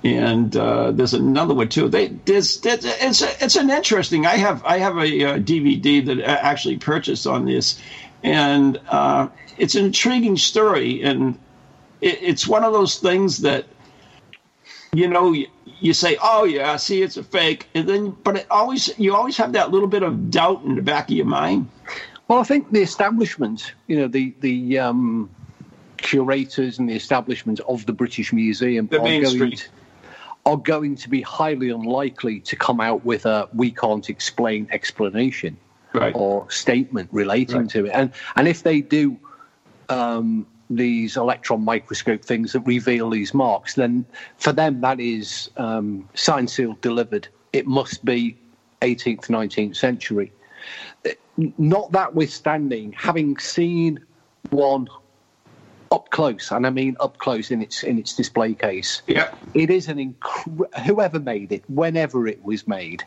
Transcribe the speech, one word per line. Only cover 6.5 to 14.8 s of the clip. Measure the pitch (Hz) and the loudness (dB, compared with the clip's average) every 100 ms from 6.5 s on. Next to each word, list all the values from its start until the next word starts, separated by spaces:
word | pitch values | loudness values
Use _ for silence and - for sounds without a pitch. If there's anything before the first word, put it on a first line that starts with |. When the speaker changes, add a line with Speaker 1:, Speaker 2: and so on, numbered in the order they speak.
| 147 - 127 | 0 -2 -4
Speaker 1:
purchased | - 151 - - 139 | -2 -2 -2 -4 -2
on | 127 127 | -2 0
this, | 127 - - - - - - | 0 0 -4 -10 -18 -20 -6
and, | 135 151 143 143 139 - - | 0 2 4 4 4 2 -2
uh, | 147 143 143 135 - - - | 0 2 2 0 -6 -20 -2
it's | 156 | 0
an | 202 196 | 4 2
intriguing | 190 240 254 226 185 | 2 2 2 2 2
story, | - 220 214 165 123 131 | 2 4 4 4 0 -2
and | 139 131 131 123 - - - - - - | 0 0 0 -2 -12 -20 -20 -20 -20 -2
it, | 175 170 | -2 0
it's | 180 156 - | -2 -2 2
one | 214 | 2
of | 226 | 4
those | 214 185 - | 4 2 2
things | 180 185 196 117 | 0 2 2 2
that, | 139 139 - - - - - - _ - _ _ - - | 0 0 -4 -18 -20 -20 -20 -20 _ -20 _ _ -20 -20